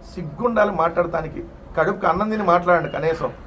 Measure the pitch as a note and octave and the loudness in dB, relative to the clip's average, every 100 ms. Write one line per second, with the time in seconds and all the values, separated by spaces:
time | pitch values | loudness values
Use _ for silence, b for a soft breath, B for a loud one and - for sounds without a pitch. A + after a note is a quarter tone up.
0 | - - D#3 - A#3+ A3+ G#3 F3+ E3 E3+ | -14 -10 -10 -2 0 2 2 2 0 2
1 | E3+ E3 D#3+ - - - - - D#3+ G3 | 0 -2 -6 -10 -12 -16 -8 -2 0 0
2 | F3+ E3+ G#3+ G#3+ F#3+ F3 E3+ E3+ D#3 - | 0 0 0 0 4 4 6 2 2 -2
3 | D#3 D#3 C#3 - | -2 0 -4 -6